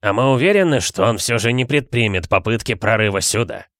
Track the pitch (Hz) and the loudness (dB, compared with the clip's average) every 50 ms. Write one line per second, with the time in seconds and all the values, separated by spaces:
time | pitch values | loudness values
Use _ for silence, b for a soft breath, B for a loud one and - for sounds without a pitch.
0 | - 104 98 107 127 135 135 123 135 185 208 202 190 170 147 123 - - - - | 0 0 0 2 2 2 2 2 2 2 4 4 2 2 2 0 0 -4 -2 0
1 | 95 113 117 98 - - 120 117 101 117 120 127 127 117 147 147 143 - - 120 | 2 2 2 0 -2 -2 -2 0 0 0 0 0 -2 0 0 -2 -2 -2 -2 0
2 | 117 107 98 92 85 - - 95 - 110 113 113 - - 113 95 - 104 113 107 | 0 0 0 -2 -2 0 0 0 0 0 -2 -2 -2 -4 -6 -2 0 0 2 2
3 | 110 107 98 98 - - - 107 117 90 107 98 - _ _ | 2 0 0 0 -2 -2 -2 -2 -2 -4 -6 -14 -14 _ _